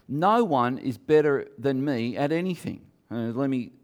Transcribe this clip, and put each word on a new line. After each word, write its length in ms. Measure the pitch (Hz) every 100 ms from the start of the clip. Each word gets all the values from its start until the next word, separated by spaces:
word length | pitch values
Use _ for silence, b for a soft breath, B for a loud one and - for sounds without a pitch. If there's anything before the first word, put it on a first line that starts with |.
| B
"No 360 | 143 185 233
one 340 | 220 135 120 131
is 200 | 131 110
better 520 | - 151 151 139 - -
than 260 | 135 131
me 340 | 147 123 117 107
at 140 | 143
anything." 500 | 165 185 175 - - - _ -
Uh, 200 | 117 117
let 160 | 117 139
me 220 | 131 113 -